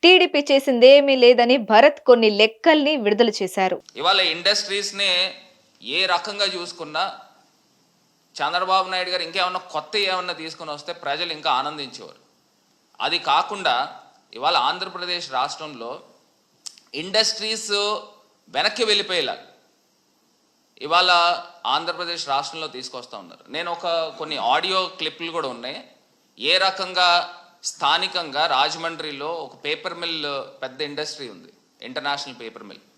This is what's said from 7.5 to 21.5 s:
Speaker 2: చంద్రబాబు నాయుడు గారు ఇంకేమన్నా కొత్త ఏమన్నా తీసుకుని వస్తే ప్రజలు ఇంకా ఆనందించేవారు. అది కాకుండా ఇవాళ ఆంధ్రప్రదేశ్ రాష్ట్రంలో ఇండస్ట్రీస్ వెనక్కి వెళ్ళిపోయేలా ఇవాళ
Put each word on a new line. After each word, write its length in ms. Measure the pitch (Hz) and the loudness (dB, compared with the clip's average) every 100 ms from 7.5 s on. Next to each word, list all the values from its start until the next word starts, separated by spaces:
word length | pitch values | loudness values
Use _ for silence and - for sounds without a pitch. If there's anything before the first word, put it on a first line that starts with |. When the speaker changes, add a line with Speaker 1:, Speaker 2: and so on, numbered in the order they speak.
| _ _ _ _ _ _ _ _ - | _ _ _ _ _ _ _ _ -6
Speaker 2:
చంద్రబాబు 500 | 147 175 185 190 185 | -4 -2 2 2 2
నాయుడు 220 | 185 180 | -4 -4
గారు 120 | 180 165 | -4 -4
ఇంకేమన్నా 320 | 190 180 180 - | -2 -2 -4 -6
కొత్త 220 | 156 151 214 | -10 -4 -2
ఏమన్నా 380 | 196 185 180 165 | -2 -2 -4 -8
తీసుకుని 260 | 160 156 160 | -12 -12 -12
వస్తే 220 | 147 160 | -12 -10
ప్రజలు 400 | 170 170 165 175 156 | -10 -6 -4 -4 -4
ఇంకా 120 | 151 | -2
ఆనందించేవారు. 720 | 131 143 151 135 - 92 - _ _ _ _ _ _ _ _ | 0 -2 -6 -12 -14 -18 -20 _ _ _ _ _ _ _ _
అది 180 | 131 165 | -4 -2
కాకుండా 580 | 156 147 - 202 175 123 143 - - _ _ | 0 0 0 -4 -2 -2 -4 -10 -20 _ _
ఇవాళ 220 | 113 135 165 | -4 0 2
ఆంధ్రప్రదేశ్ 760 | 127 180 185 180 175 175 165 | 0 -2 -8 -10 -8 -8 -6
రాష్ట్రంలో 680 | 131 139 - 156 131 117 147 - _ _ _ _ _ - - _ | -4 -4 -6 -14 -12 -12 -12 -16 _ _ _ _ _ -20 -20 _
ఇండస్ట్రీస్ 760 | 139 180 202 220 - 220 220 220 202 208 208 - - _ _ _ 131 | -12 -4 0 0 -2 -6 -6 -4 -2 -2 -4 -8 -20 _ _ _ -2
వెనక్కి 280 | 190 - | -2 0
వెళ్ళిపోయేలా 520 | 220 202 196 180 131 92 - _ _ _ _ _ _ _ _ _ _ _ _ _ 143 | 0 0 0 -2 -2 -6 -12 _ _ _ _ _ _ _ _ _ _ _ _ _ 0
ఇవాళ 240 | 170 180 175 170 175 - | 2 6 6 4 0 -6